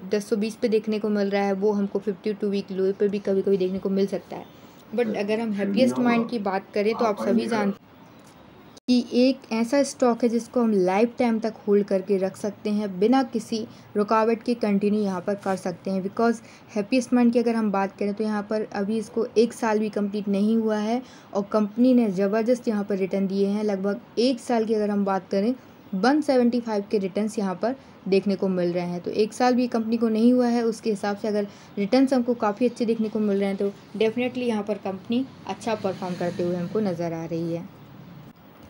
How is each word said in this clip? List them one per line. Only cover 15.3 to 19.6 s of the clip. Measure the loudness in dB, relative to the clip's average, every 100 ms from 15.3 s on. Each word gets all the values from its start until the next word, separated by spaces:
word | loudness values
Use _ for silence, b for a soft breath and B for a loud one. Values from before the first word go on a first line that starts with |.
कर | -4 -4 -4
सकते | -4 -8 -6
हैं। | -4
Because | -4 0 0 0 -6 B B
happiest | -6 0 0 2
mind | 2 4
की | 4
अगर | 2
हम | 0 0
बात | 0 -2 -4
करें | -4
तो | -2
यहाँ | -2 -4 -2
पर | -4 -4
अभी | -4 -4 -4
इसको | -4 -4 0 2
एक | 2
साल | 2